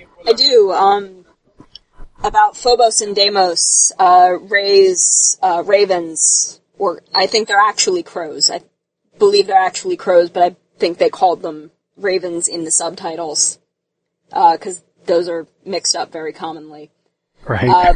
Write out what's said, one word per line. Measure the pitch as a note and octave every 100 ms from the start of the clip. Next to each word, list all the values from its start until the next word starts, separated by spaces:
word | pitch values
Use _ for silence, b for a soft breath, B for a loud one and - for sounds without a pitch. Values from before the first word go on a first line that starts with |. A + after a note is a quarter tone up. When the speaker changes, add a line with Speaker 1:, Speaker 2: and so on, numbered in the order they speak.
| - _ -
Speaker 1:
I |
do, | - - B4 F#4
um, | F4 G3 G3+ G3 F#3 F3+ _ _ _ - - _ - - -
about | G#4 G#3+ G#3+ -
Phobos | B3 A#3+ A#3 -
and | G#3 G3+
Deimos, | G3+ G3+ F#3 E3 - - - -
uh, | F#3 F3+ F3+ F3
Ray's, | G3 G3+ G3+ G3 F#3+ F3+ - - - -
uh, | F#3 F3 E3+
ravens, | G3+ G3+ F3+ E3 D#3+ - - - - _ -
or | G3 D#3+ _
I | - F#3+
think | A3+ A3
they're | G3+
actually | G3+ G3+ - F3+
crows. | E3 F#3 D#3 C#3 -
I | - _ _ _ _ _ -
believe | G3+ G3+ G3
they're | F#3+
actually | F#3 - F#3+ F3
crows, | G#3 F3 F3
but | F#3
I | F3+ F3+ _ -
think | F3+ F3
they | E3+
called | - F#3 E3+
them | F3+ D3+ D3+ _ _ _
ravens | G3 F#3 F3+ E3+ -
in | E3+
the | D#3+
subtitles, | - E3+ F#3 F#3 D#3+ D#3+ D3+ - - _ _ _ _ _ _ _
uh, | - G#3 -
'cause | G3+ F3+ _ _ -
those | E3+ F3
are | E3+ D#3 _ F#3
mixed | F3+ - -
up | D3+
very | - D#3
commonly. | - E3 D#3+ D#3 D3+ D3+ _ _ _ _ _ -
Speaker 2:
Right. | G#2+ B2
Speaker 1:
Uh, | - F3